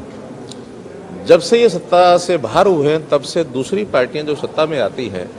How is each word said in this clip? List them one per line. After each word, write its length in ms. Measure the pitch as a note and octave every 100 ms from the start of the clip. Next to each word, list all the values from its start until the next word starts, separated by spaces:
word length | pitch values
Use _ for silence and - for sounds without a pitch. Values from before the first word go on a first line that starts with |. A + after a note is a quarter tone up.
| - - - - - - - - - - - - G2+
जब 140 | E3+
से 220 | - A#3
ये 80 | A#3
सत्ता 480 | E3 - F3 F3+ F3
से 200 | F3+ E3+
बाहर 300 | A2 D3 G3+
हुए 240 | E3 C#3+
हैं 180 | D#3 D3+
तब 120 | D3
से 220 | C3 F3
दूसरी 400 | D3 B2+ B2+ G3 G#3
पार्टियां 400 | C3 B2 D3+ D3+
जो 100 | C#3+
सत्ता 300 | - - D#3
में 140 | D3
आती 280 | G2 - A2+
हैं 220 | F#2 F2+